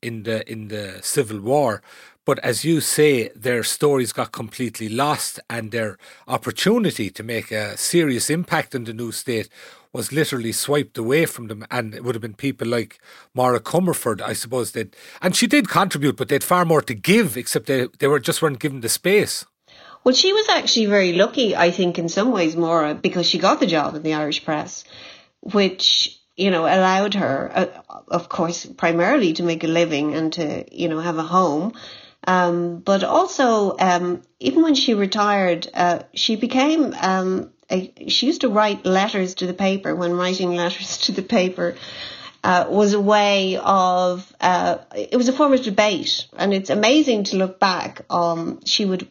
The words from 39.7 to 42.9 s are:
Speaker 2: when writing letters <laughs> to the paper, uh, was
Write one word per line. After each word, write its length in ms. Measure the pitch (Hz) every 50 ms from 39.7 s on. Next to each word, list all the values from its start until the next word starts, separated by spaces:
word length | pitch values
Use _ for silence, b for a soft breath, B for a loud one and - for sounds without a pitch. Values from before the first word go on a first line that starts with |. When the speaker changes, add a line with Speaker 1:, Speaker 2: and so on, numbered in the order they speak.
| 196 196 196 156 156
Speaker 2:
when 180 | 175 175 175
writing 420 | 175 180 180 185 185 190 185 175 175
letters 440 | 175 175 180 - - 190 - - -
<laughs> 40 |
to 100 | - -
the 100 | 190 190
paper, 540 | 185 - 240 196 185 185 185 - 175 175 175 B B B B B B B B B B B B B -
uh, 220 | 185 180 180 - -
was 240 | 180 202 214 202